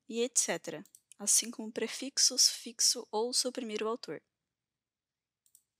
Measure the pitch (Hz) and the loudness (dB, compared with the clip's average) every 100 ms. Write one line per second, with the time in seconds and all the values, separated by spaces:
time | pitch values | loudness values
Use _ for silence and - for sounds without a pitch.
0 | - 226 247 - - 170 - 151 - - | -6 -2 0 0 0 -2 -6 -12 -14 -20
1 | _ - 202 - 226 240 220 233 226 - | _ -6 2 2 2 -6 -8 -6 -6 -6
2 | 208 - - 254 - - 233 - - 247 | -4 2 4 6 4 4 -6 0 2 2
3 | - 214 240 254 254 254 226 214 220 233 | -2 -2 0 0 0 -2 -4 -2 -2 -4
4 | - 147 - _ _ _ _ _ _ _ | -6 -12 -14 _ _ _ _ _ _ _
5 | _ _ _ _ _ _ _ | _ _ _ _ _ _ _